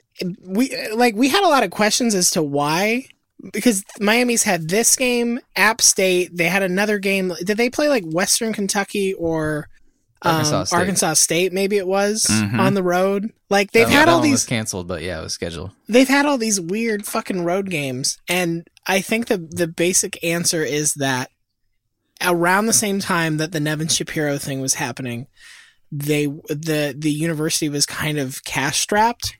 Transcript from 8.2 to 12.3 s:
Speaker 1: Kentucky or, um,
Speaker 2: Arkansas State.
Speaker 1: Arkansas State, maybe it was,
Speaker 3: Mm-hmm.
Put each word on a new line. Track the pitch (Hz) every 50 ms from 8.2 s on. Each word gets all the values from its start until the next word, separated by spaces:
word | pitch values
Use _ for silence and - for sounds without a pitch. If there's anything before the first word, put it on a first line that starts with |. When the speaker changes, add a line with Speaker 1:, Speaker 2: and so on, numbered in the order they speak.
| 196 - - - 233 220 208
Speaker 1:
Kentucky | - 202 190 - 208 196 - - 208 196 190 190
or, | - 170 165 160 160 156 151 151 147 151 - - - - _ _ _ _ _ _ _
um, | - 175 165
Speaker 2:
Arkansas | 160 156 151 135 98 92
State. | - 175
Speaker 1:
Arkansas | 170 180 196 185 175 202 165 156
State, | - - - 165 165 185 185
maybe | 175 190 196 196 208
it | 202 180
was, | 180 190 196 202 208 214 214 -
Speaker 3:
Mm-hmm. | -